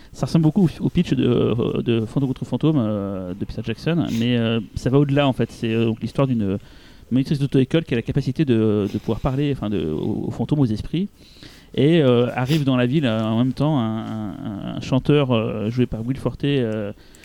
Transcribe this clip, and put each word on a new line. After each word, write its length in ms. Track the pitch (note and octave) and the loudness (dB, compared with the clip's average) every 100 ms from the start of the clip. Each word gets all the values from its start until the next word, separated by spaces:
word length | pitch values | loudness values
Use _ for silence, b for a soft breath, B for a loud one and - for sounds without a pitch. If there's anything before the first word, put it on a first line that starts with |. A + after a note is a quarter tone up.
| B | B
ça 120 | - B2+ | -6 0
ressemble 160 | E3 | 4
beaucoup 220 | D#3 G#3 E3+ | 4 4 2
au, 200 | - - | 2 -2
au 40 | |
pitch 240 | - F3 | 0 0
de, 680 | C#3 - A#2+ A#2 A#2+ - - | 2 2 2 2 0 0 -2
de 240 | - A2+ G#2+ | 0 0 0
Fantôme 220 | - C3+ | -2 -2
contre 160 | C3 - | -4 -4
Fantôme, 320 | B2 D3 D#3 | -2 0 2
euh, 540 | G#2+ G#2 G2 G2 F#2 | 0 -2 -4 -6 -8
de 120 | F#2+ G#2+ | -8 -8
Peter 160 | - A2+ | -8 -8
Jackson, 400 | A2 - E3+ A#2+ A2+ | -6 -2 -2 0 -2
mais, 180 | A#2+ A#2+ | 0 0
euh, 220 | A2+ A#2 G2 - | 0 -2 -4 -4
ça 140 | B2+ | 2
va 100 | C3+ | 4
au-delà, 280 | C#3+ C#3 C#3+ | 4 2 2
en 60 | |
fait. 180 | B2 A#2 | 0 -4
C'est, 220 | - A#2 | -2 -2
euh, 120 | A2+ A2+ | 0 0
donc 160 | A2 | 0
l'histoire 260 | A2 - C3+ | -4 -2 0
d'une 300 | A#2+ G2+ G2 b b b b b | 0 0 -4 b b b b b
monitrice 280 | B2 C3+ D3 | -2 0 0
d'auto-école 440 | C#3 C#3 C3 E3 | 0 2 2 0
qui 100 | E3 | 0
a 40 | A#2+ | -2
la 40 | |
capacité 420 | A2 C#3 C3+ B2+ D3+ | -2 -2 -2 0 2
de, 420 | A2+ A2 G#2 G2 | 4 4 2 0
de 60 | A2 | -2
pouvoir 220 | - G#2+ | -4 -2
parler, 320 | C#3+ C3 D3 C#3 | -2 -2 -2 -2
enfin, 140 | G#2 | -2
de, 160 | G2+ E2 | -2 -2
aux, 360 | D2+ - G#2+ - | -2 -2 -4 -4
aux 40 | |
fantômes, 280 | - A#2+ D3+ | -4 -2 2
aux 60 | C3 | 2
esprits. 420 | G#2+ - D#3 G3+ B B B B B B - | 0 -4 -4 -4 B B B B B B 2
Et, 260 | C#3 F3 | 4 6
euh, 260 | C3+ A#2+ A#2+ - | 6 4 2 0
arrive 300 | B2+ D#3 C3+ | 0 0 2
dans 100 | B2+ | 2
la 100 | B2 | 2
ville, 200 | D3 C3+ | 2 2
euh, 160 | A2 | 0
en 160 | A2 A2+ | 0 2
même 160 | B2+ | 0
temps 260 | B2 C#3+ D3+ | 0 0 0
un, 200 | A2+ A2 | 0 -4
un, 760 | A2 A2 G#2+ - G2 G2+ - - | -6 -8 -8 -8 -8 -8 -8 -8
un 40 | |
chanteur, 500 | - B2+ - D3 C3+ | -2 0 4 4 4
euh, 380 | A#2 A2+ G#2 G#2 | 2 0 -2 -4
joué 160 | B2 A#2+ | 0 0
par 200 | A2 A2+ | -2 -4
Will 120 | C3 | -4
Forte, 260 | B2 - | -4 -4
euh, 480 | C#3+ C#3+ A#2 G#2+ G#2 - B B | -2 0 0 -4 -6 -10 B B